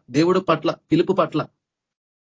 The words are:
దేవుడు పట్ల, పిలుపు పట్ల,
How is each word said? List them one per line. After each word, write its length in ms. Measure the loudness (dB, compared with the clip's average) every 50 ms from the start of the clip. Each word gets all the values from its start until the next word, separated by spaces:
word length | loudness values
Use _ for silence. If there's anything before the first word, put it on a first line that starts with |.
| _ -6
దేవుడు 300 | 0 0 2 2 2 0
పట్ల, 320 | 0 0 -2 0 0 -4
పిలుపు 420 | -6 -6 _ -2 0 0 2 0 0
పట్ల, 340 | 0 0 -2 -2 -6 -8 -8 _ _ _ _ _ _ _ _ _ _ _ _ _ _